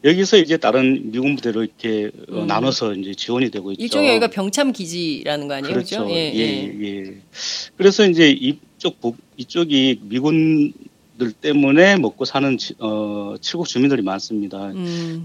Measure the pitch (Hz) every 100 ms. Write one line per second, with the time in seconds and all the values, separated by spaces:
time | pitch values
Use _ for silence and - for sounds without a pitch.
0 | 143 180 190 208 156 160 104 123 131 131
1 | - 113 135 139 117 110 110 _ 113 107
2 | 104 113 110 92 104 104 131 123 113 95
3 | 95 92 - 123 127 104 95 98 233 285
4 | 294 226 233 196 196 202 277 220 170 175
5 | 165 139 - 147 143 139 139 - - 208
6 | 202 170 156 110 110 101 101 101 104 98
7 | 95 98 _ - - - - - 190 196
8 | 202 165 156 135 127 147 _ _ 180 -
9 | 120 117 _ - 127 165 170 143 131 110
10 | 104 120 147 160 160 156 147 - - _
11 | _ - 120 107 151 147 139 147 190 196
12 | 120 - 131 139 139 120 - - 110 107
13 | 107 104 101 101 - 170 170 - 139 131
14 | 98 95 - 110 98 98 98 185 175 170
15 | 165 165